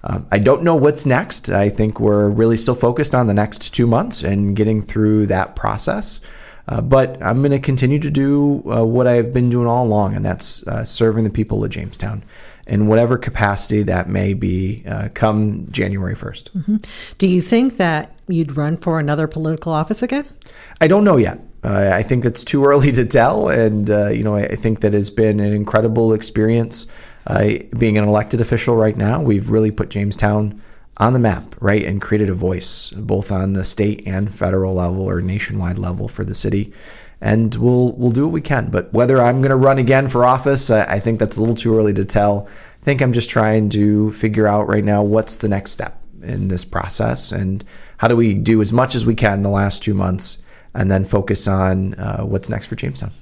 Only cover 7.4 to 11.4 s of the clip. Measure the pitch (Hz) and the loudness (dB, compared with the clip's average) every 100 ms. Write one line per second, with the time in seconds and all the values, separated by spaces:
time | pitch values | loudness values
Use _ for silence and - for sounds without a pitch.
7.4 | 143 139 139 131 127 147 147 147 139 143 | 2 0 0 0 0 0 -2 0 2 2
8.4 | 143 143 - 113 113 120 123 120 117 127 | 2 0 -2 0 2 2 4 2 2 0
9.4 | 123 120 120 120 120 104 98 101 101 92 | 2 2 2 0 2 2 0 -2 -4 -4
10.4 | - - - 107 110 - 113 110 107 107 | -6 -6 -6 -6 -6 0 2 2 -2 -2